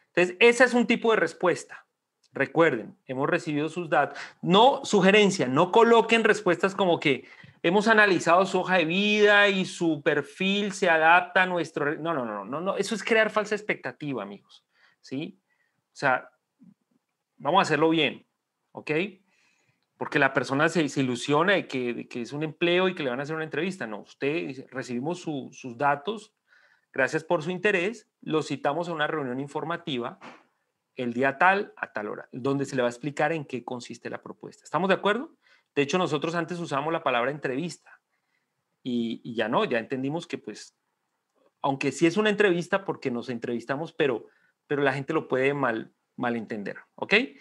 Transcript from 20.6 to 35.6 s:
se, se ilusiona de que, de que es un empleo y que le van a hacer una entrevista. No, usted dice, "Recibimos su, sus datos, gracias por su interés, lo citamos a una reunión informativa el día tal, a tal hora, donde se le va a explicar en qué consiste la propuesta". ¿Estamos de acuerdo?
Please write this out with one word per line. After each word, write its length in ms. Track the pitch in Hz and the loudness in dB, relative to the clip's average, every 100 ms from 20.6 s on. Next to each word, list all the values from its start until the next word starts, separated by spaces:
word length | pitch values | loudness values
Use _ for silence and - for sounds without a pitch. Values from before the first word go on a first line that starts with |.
| 160 | 2
se, 220 | 170 143 | 2 0
se 100 | 147 | 0
ilusiona 540 | 127 120 - 147 180 | -2 -2 0 2 2
de 160 | 185 123 | 2 0
que, 240 | 131 123 | -4 -4
de 140 | 120 120 | -6 -10
que 120 | 127 | -10
es 120 | 113 | -10
un 100 | 143 | -8
empleo 460 | 156 156 170 175 190 | -8 -2 0 2 0
y 60 | 185 | -2
que 80 | |
le 80 | 139 | -4
van 100 | 123 | -4
a 20 | |
hacer 120 | 143 160 | -6 -8
una 100 | 156 | -6
entrevista. 420 | 143 190 190 117 | -4 -4 -6 -10
No, 140 | 104 | -10
usted 460 | 104 - 139 165 165 | -14 -6 -4 -4 -6
dice, 200 | 131 - | -10 -12
"Recibimos 500 | 127 123 123 143 175 | -12 -8 -6 -6 -6
su, 260 | 165 143 120 | -6 -8 -10
sus 240 | - 131 117 | -14 -16 -2
datos, 560 | 143 143 - 220 - _ _ _ _ _ _ | 0 0 -4 -10 -14 _ _ _ _ _ _
gracias 320 | - 127 156 | -2 -2 -2
por 180 | 156 175 | -2 -2
su 80 | 151 | -2
interés, 600 | 180 214 190 185 233 - _ | -2 0 0 -2 -6 -16 _
lo 240 | - 156 | -4 -2
citamos 460 | 147 139 147 151 175 | -2 -2 -2 -2 -4
a 20 | |
una 160 | 160 151 | -4 -2
reunión 320 | 160 131 127 | -2 -4 -6
informativa 800 | 143 151 147 170 - 127 120 - - - _ _ _ _ _ - | -6 -8 -6 -6 -6 -6 -6 -12 -20 -20 _ _ _ _ _ -8
el 180 | 123 | -4
día 240 | 120 135 135 | 0 0 2
tal, 360 | 180 196 - - | 2 2 -2 -10
a 160 | - | -10
tal 160 | 110 104 | -8 -8
hora, 220 | 95 - | -10 -12
donde 320 | 135 131 139 | -8 -4 -2
se 140 | 135 131 | -2 -2
le 40 | |
va 60 | 120 | -2
a 40 | |
explicar 420 | 120 143 143 151 | -2 -8 -4 -2
en 100 | 160 | -2
qué 200 | 139 123 | -6 -10
consiste 460 | - 123 - 120 117 | -8 -10 -12 -14 -12
la 120 | 117 | -12
propuesta". 420 | - - 98 - | -14 -16 -16 -20
¿Estamos 240 | - 151 190 | -6 -2 0
de 80 | 180 | 2
acuerdo? 400 | 196 220 320 _ _ _ | 2 -2 -4 _ _ _